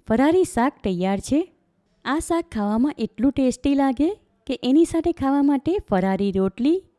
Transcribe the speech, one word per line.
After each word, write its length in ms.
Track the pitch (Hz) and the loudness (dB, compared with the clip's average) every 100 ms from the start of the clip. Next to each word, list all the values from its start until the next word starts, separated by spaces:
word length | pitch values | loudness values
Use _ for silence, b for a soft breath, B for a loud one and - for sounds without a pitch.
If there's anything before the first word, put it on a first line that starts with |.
| - | -4
ફરારી 400 | 226 285 359 349 | 0 2 2 0
શાક 380 | 233 254 - | 0 -2 -2
તૈયાર 360 | 202 175 185 196 | -6 -2 -2 -4
છે. 200 | - 285 359 _ _ _ _ _ - | -2 -2 -2 _ _ _ _ _ -6
આ 140 | 294 | -4
શાક 260 | - 339 339 | -2 -4 -4
ખાવામાં 440 | 220 208 220 285 - | -4 -2 0 0 -2
એટલું 360 | 220 - 269 | -8 -2 -2
ટેસ્ટી 420 | 269 254 - 277 277 | 2 -2 0 -2 2
લાગે 320 | 269 240 311 427 _ _ - | 0 0 -2 -2 _ _ -10
કે 120 | 247 | -6
એની 220 | 247 285 339 | 2 4 4
સાથે 260 | 330 339 | 2 -2
ખાવા 300 | 330 269 285 | -2 0 2
માટે 300 | 285 277 320 392 - | 2 0 0 -4 -2
ફરારી 440 | 190 190 190 202 | 0 0 0 -2
રોટલી 460 | 190 190 - 262 370 - | 0 -2 -2 0 0 -4